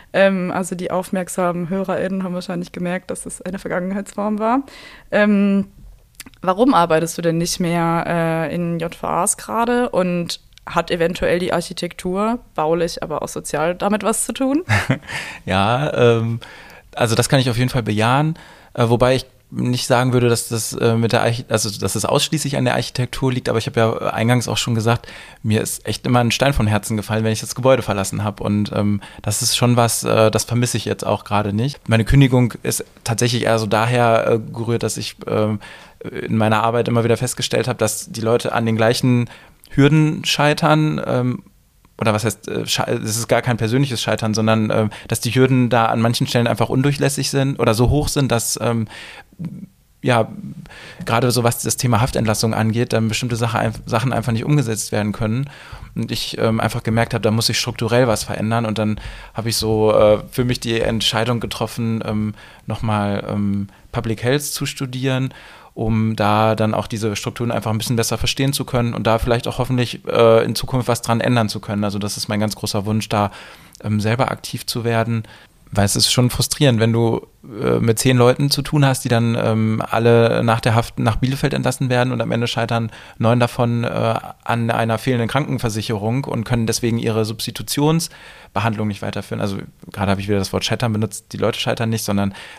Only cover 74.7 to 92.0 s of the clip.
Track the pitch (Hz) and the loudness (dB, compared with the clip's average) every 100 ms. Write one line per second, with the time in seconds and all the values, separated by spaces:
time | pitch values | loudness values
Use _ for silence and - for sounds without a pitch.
74.7 | 117 113 113 113 113 107 - - _ - | -4 -2 0 0 -2 -6 -16 -20 _ -8
75.7 | - 101 117 - - 123 - - - 147 | 0 0 2 0 4 2 2 -2 2 4
76.7 | 117 113 113 117 117 - _ - 107 123 | 4 4 4 2 0 -4 _ -16 -6 0
77.7 | 120 117 113 131 127 120 127 143 - - | 2 2 2 4 6 6 4 2 0 0
78.7 | 151 139 131 123 117 117 117 110 110 110 | 2 4 2 2 2 2 2 2 2 2
79.7 | 110 - 110 117 117 117 113 117 113 123 | 0 0 2 6 6 6 4 2 2 2
80.7 | 113 - - 123 110 127 135 143 135 127 | 2 0 -2 0 0 0 0 0 0 -2
81.7 | - 131 123 127 123 117 117 120 - 117 | -2 0 2 0 -2 -2 -2 -2 -2 -2
82.7 | 117 113 - - - 113 120 120 - 120 | -2 -2 -8 -18 -2 2 4 2 2 0
83.7 | 120 117 113 113 - - - - 117 113 | 0 -2 -2 0 -2 -6 -14 -4 -2 0
84.7 | 113 113 113 - 123 113 135 147 131 120 | 0 0 0 0 0 0 -2 -2 -2 -2
85.7 | 107 104 107 107 123 139 - 107 120 113 | -4 -4 -2 -2 -2 -2 -4 -2 0 0
86.7 | 110 120 117 117 110 107 113 - - 113 | 0 0 0 0 0 -2 -4 -8 -8 -6
87.7 | - 147 160 165 - - - - 101 113 | 0 2 2 -2 -12 -20 -20 -8 -2 -2
88.7 | 107 107 98 104 101 - 113 107 98 - | 0 -4 -4 -6 -6 -6 -4 -4 -4 -10
89.7 | - - - 98 98 98 101 95 95 - | -18 -16 -4 -2 0 0 0 0 -2 -2
90.7 | 110 120 107 107 - - 101 104 - 123 | -2 0 0 -2 -6 -12 -2 -2 -2 -2
91.7 | 117 113 113 | -2 -2 -2